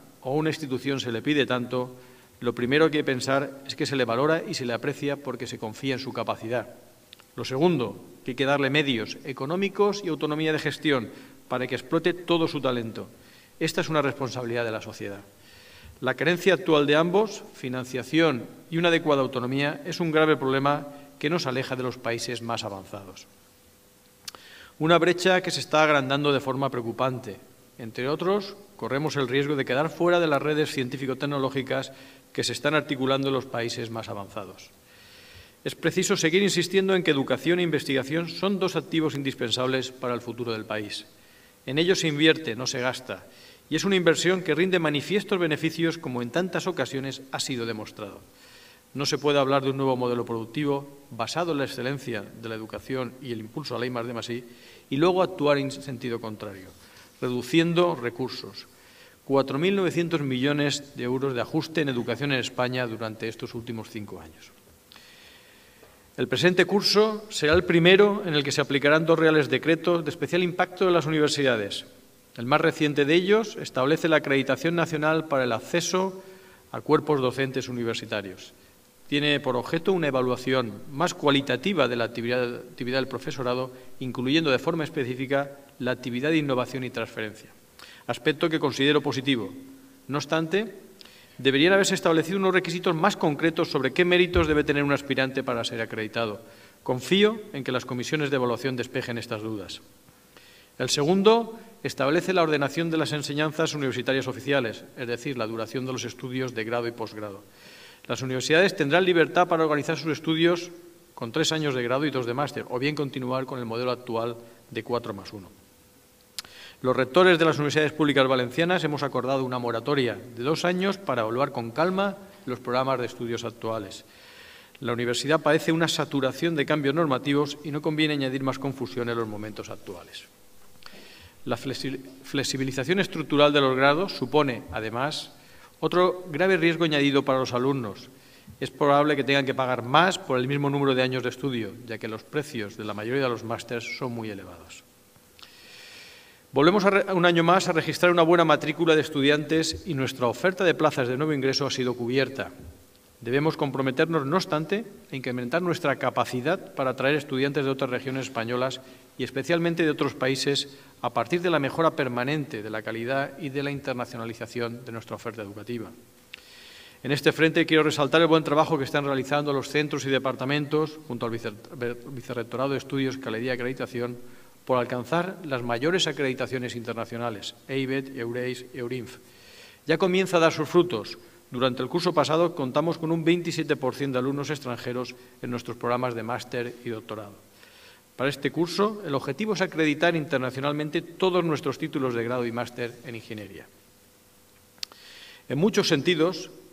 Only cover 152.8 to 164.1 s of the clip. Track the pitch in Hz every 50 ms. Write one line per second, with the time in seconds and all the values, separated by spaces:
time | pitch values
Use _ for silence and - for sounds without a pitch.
152.8 | - - _ - _ - _ _ - 117 120 139 147 160 151 151 156 143 127 135
153.8 | 135 131 127 131 160 160 165 160 139 135 151 190 185 - - 151 160 156 196 202
154.8 | 233 - - - - - - 135 127 135 123 127 123 120 143 170 180 175 160 135
155.8 | - 147 135 - - 127 120 - 120 - - 127 120 147 175 190 - - - -
156.8 | 139 131 123 123 127 135 147 156 143 - 135 131 135 139 135 151 139 135 135 135
157.8 | 143 123 123 123 - 123 127 135 131 - - 117 113 113 123 123 127 131 131 -
158.8 | - - - - - - _ - 131 120 - 139 131 - 170 170 165 170 170 165
159.8 | 175 156 147 - 156 139 113 - 127 131 135 135 - 147 139 135 - - - -
160.8 | - - - - - 123 - 135 117 113 - 175 175 180 170 151 139 131 - -
161.8 | 165 160 156 - 147 127 120 120 123 131 147 156 143 - - 113 104 110 107 110
162.8 | 110 113 110 113 117 120 135 139 139 143 - - 190 143 131 143 139 143 143 139
163.8 | 139 - 131 120 123 117